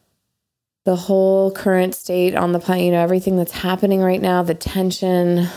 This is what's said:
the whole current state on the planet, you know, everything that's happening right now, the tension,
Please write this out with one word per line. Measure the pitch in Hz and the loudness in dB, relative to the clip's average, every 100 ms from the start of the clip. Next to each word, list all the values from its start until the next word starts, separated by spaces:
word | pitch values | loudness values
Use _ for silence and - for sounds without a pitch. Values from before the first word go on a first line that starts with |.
| _ _ _ _ _ _ _ _ - | _ _ _ _ _ _ _ _ -2
the | 180 | -2
whole | 180 190 190 190 196 | 0 2 4 4 2
current | 196 202 185 185 | 0 0 2 0
state | - - 180 180 | -4 -4 0 0
on | - 175 | 0 0
the | 175 | 0
planet, | 175 185 175 | -2 0 2
you | |
know, | 175 | 2
everything | 170 185 190 185 | 2 0 0 0
that's | 170 | -2
happening | - 180 185 202 190 | -4 -4 -2 0 2
right | 185 185 | 2 0
now, | 190 180 | 0 0
the | 175 | 0
tension, | 165 - 196 185 180 185 180 175 175 175 | -2 -4 -2 -2 -2 0 2 2 0 -2